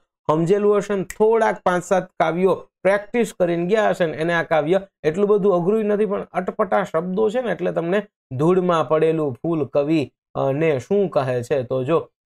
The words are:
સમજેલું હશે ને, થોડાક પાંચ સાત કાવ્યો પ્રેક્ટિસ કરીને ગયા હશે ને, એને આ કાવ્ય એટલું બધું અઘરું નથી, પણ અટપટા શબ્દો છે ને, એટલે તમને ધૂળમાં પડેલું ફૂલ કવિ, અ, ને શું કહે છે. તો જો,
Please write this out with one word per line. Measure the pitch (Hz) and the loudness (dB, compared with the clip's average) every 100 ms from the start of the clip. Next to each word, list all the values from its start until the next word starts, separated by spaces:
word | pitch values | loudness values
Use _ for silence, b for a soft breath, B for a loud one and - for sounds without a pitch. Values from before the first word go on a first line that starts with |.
| _ _ - | _ _ -2
સમજેલું | 156 165 202 208 208 | 0 2 2 2 0
હશે | 196 | 0
ને, | 202 | -4
થોડાક | 180 - 220 226 214 180 | -6 0 2 4 2 0
પાંચ | 190 180 | -2 -2
સાત | - 185 180 | 0 -2 -2
કાવ્યો | _ 165 165 185 165 - _ | _ -2 2 2 0 -4 _
પ્રેક્ટિસ | 185 202 202 240 220 - | 0 0 0 -2 -2 -2
કરીને | 175 170 175 | -2 0 0
ગયા | 220 202 | 2 2
હશે | 175 170 | 0 -2
ને, | |
એને | 139 165 | -2 -2
આ | 170 | -2
કાવ્ય | - 160 147 190 196 _ | 0 0 2 0 -2 _
એટલું | 156 165 202 | -4 0 2
બધું | 208 196 | 2 2
અઘરું | 175 170 220 | 2 2 0
નથી, | 208 208 208 | 0 0 0
પણ | 196 - | -2 -6
અટપટા | 170 190 202 202 208 | -6 -6 -4 -2 0
શબ્દો | 185 160 180 185 220 | 0 -2 -2 0 0
છે | 233 | 0
ને, | 233 | -4
એટલે | 170 180 | -4 -4
તમને | 165 170 202 208 _ _ 131 | -2 -2 -2 -4 _ _ -2
ધૂળમાં | 160 185 180 165 143 | 2 2 2 0 2
પડેલું | 156 160 160 147 | 2 2 0 -2
ફૂલ | 120 165 165 | -4 -4 -2
કવિ, | 135 147 143 160 127 _ _ | 0 -2 0 0 -2 _ _
અ, | - 135 | -4 -2
ને | 139 165 135 | 0 0 0
શું | - 202 190 | 0 0 0
કહે | 151 131 123 | 0 -2 -4
છે. | 117 143 | -2 -2
તો | 120 131 | -2 -4
જો, | 127 160 - _ | 0 -2 -2 _